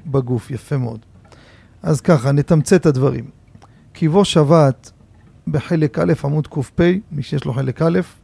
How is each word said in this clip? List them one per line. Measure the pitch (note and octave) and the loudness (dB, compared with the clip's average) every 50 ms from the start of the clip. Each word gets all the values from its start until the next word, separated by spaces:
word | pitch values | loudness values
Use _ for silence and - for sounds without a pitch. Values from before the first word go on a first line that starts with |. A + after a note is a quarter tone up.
| - | -6
בגוף. | E3 C3+ C#3 C3 A#2+ B2+ A#2 - - | -6 -4 -4 -2 -2 -4 -4 -4 -6
יפה | C#3 A#2+ - - D3+ C#3 | -12 -12 -8 -6 -6 -4
מאוד. | B2+ A#2 A2+ A2 - _ _ - _ - - - - - - - _ _ _ _ - | -4 -6 -8 -12 -16 _ _ -20 _ -20 -20 -20 -20 -20 -20 -20 _ _ _ _ -4
אז | E3 D#3 C#3 | -2 -2 0
ככה, | - - F3 C#3 A2+ C3+ | 2 2 2 2 2 0
נתמצת | C#3+ D3 C#3 - E3+ D#3 C#3+ - G3 F3+ | 0 0 2 2 2 2 2 4 2 2
את | - | 4
הדברים. | D#3+ C#3 B2+ C3 C#3 C3 B2+ A#2 - - _ _ _ - - - - - _ _ _ - | 2 2 2 0 0 -2 -4 -8 -12 -16 _ _ _ -20 -20 -20 -20 -20 _ _ _ -8
כי | - F3 D#3 | -2 -2 0
בו | D3+ G3+ G3+ | 2 2 2
שבת, | - - E3+ D3+ C#3 D#3+ E3 D3+ C#3 C3 - - - - _ _ _ _ _ _ _ _ - - - | 2 4 2 4 4 6 6 4 4 2 -2 -6 -20 -20 _ _ _ _ _ _ _ _ -16 -10 -6
בחלק | D3+ D3 - - F3+ D#3+ D#3 C#3+ - E3 | -6 -6 -4 -2 -2 0 0 -2 -2 0
א', | E3 F3 D#3+ - - | 0 0 0 -2 -2
עמוד | C#3+ D3 D3+ D3+ - | -4 -2 -4 -4 -4
קפ, | - D3+ B2+ - _ - E3 F3 F#3 F#3+ - - | -6 -8 -8 -4 _ 0 2 2 2 0 -4 -8
מי | - C#3+ B2 | -8 -8 -8
שיש | - - C#3 - | -6 -6 -6 -4
לו | D3 B2 | -4 -4
חלק | B2+ C3+ C3 B2 - | -4 -4 -4 -4 -2
א' | D#3+ E3 E3+ F#3 F3 - - _ | 0 0 0 0 -2 -4 -8 _